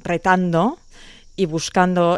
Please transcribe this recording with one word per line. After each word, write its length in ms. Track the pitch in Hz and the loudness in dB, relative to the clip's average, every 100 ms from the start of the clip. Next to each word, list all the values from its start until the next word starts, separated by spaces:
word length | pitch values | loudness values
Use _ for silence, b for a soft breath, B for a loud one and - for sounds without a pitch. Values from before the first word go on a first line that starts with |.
retando 760 | - 170 185 185 180 165 202 330 - B B B B - | -6 -2 0 0 2 0 0 -2 -12 B B B B -6
y 100 | 180 | -4
buscando 680 | 156 - - 180 180 170 | -4 -2 0 2 2 0